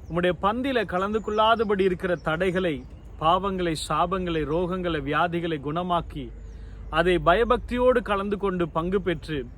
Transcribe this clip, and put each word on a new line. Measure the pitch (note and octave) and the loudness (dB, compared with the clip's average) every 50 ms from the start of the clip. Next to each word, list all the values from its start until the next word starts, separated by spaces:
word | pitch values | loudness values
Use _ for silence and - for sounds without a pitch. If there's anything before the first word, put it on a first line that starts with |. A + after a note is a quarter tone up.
| - - | -10 -4
உம்முடைய | D#3+ F3 F3 F3+ F3 - | -2 2 2 2 2 2
பந்தியில | G3 G3 A3+ B3 C4 C#4 B3+ A#3 G3+ | 2 0 0 0 0 0 0 0 0
கலந்து | E3+ F#3 F3+ F#3+ G#3 G#3+ A3 | 0 0 -2 0 0 -2 -2
கொள்ளாதபடி | G3 G#3+ G#3 G#3+ A3 A3 A#3 A3 A3+ G3 G#3+ F#3+ | -2 0 2 4 4 4 4 4 2 2 2 2
இருக்கிற | G3 F#3+ F3+ F3 F#3+ F3+ F3 | 2 2 2 0 0 -2 -2
தடைகளை, | D#3 - D#3+ D#3 E3 F#3 G3 E3+ F#3+ F#3+ E3+ D3 B2 C3 - - - - - - - | -2 0 -2 0 0 0 0 0 2 0 0 -2 -4 -6 -12 -16 -18 -18 -16 -6 0
பாவங்களை, | D3+ D#3+ F3+ F#3 F#3+ G3 F#3+ F#3 F3+ E3+ D#3 C#3+ - - | 4 4 4 4 2 0 -2 -2 0 -2 -2 -2 -2 -2
சாபங்களை, | D#3 D3+ F3 F3+ F#3+ F#3+ F3+ F3 E3 D#3+ D3+ | 0 2 2 2 0 -2 -2 -2 -2 -2 -2
ரோகங்களை, | C3+ D#3 F3 F#3 E3+ F#3 F#3 F3 F3 D#3+ D3+ | 0 0 0 0 0 -2 -2 -2 -2 -2 -2
வியாதிகளை | C#3 C#3 D3 D3+ E3+ F3 E3 E3+ E3 E3+ D#3+ C#3+ | -2 0 0 2 2 2 0 -2 -2 -2 -4 -4
குணமாக்கி, | B2+ D3 D3+ E3+ F3+ F3+ F3 E3 - - - D3+ B2 A2+ - - - - - - - - - - - - | -4 -4 -4 -4 -2 0 0 0 -2 -4 -8 -10 -10 -12 -12 -14 -14 -16 -14 -14 -14 -14 -14 -14 -10 -2
அதை | D3+ D#3+ E3+ F#3 F3+ | 2 2 4 4 4
பயபக்தியோடு | E3 D3 E3 F3 A3 A#3 A3 A#3+ A3 - - A#3+ B3 B3 B3+ B3+ A#3 | 4 4 4 4 4 4 2 2 0 0 -2 0 2 4 4 4 4
கலந்து | F#3+ G3+ G#3 G3 G3 G3+ G#3 | 2 0 -2 -2 0 -2 -2
கொண்டு | F#3 G3 G3 F#3 F3+ F3 D3+ | -2 0 0 0 0 -2 -2
பங்கு | - D#3+ E3 F3+ F#3+ G3+ | -2 -2 -2 0 0 0
பெற்று | F3+ F#3+ E3+ D#3 - D#3 D#3 C#3 B2 A#2 - | 0 -2 -2 -2 -4 -6 -6 -6 -6 -8 -12